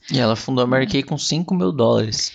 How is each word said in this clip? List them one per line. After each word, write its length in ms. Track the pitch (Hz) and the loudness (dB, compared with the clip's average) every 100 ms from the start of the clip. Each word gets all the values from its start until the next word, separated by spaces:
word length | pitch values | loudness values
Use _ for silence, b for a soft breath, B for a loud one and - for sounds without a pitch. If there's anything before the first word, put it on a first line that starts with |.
| - | -6
E 80 | 139 | 0
ela 160 | 117 110 | 0 0
fundou 260 | - 127 | -2 0
a 40 | 123 | 2
Mary 180 | 131 123 | 2 2
Kay 160 | 139 | -2
com 160 | 135 143 | -2 -4
cinco 340 | - 156 170 | -2 -2 0
mil 200 | 185 185 | 0 0
dólares. 600 | 143 113 117 110 - - | 2 2 4 0 -4 -6